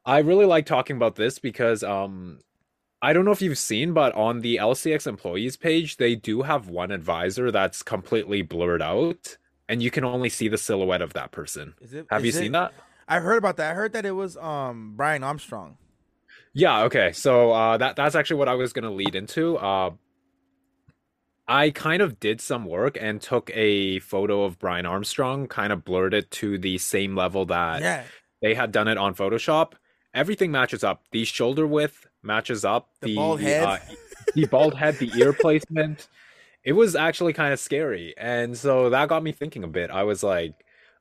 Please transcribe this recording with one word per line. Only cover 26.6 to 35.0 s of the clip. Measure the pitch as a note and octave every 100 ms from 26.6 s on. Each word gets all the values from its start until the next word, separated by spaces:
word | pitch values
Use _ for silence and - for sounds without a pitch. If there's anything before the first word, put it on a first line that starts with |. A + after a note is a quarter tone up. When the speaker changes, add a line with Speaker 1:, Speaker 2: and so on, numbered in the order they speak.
| F#2 F#2
Speaker 1:
same | - G2 G2 F#2+
level | F2+ F#2+ F2+
that | F2 E2+ D#2+
Speaker 2:
Yeah. | F3 D#3 A#2+ - _ -
Speaker 1:
they | G#2+
had | A#2 A#2
done | G#2+ G#2+
it | G#2+
on | G2 F#2
Photoshop. | G2 A2+ - D#3 E3 _ _ _ _
Everything | B2 D#3+ G#3 F3+
matches | C#3 B2 A2+
up. | G2+ - -
The | A2+ A2+
shoulder | - A#2+ C#3 D#3
width | D3+ D3 - _ _
matches | G2+ G#2+ - A2+
up. | G2+ A#2+ - -
Speaker 2:
The | A2+
Speaker 1:
The, | G#2+
Speaker 2:
bald | D#3+ D#3
head. | - D3
Speaker 1:
uh, | - - - - - - - D3+
the | C#3+
bald | C3+ D#3 C3+
head, | D3+
the | D3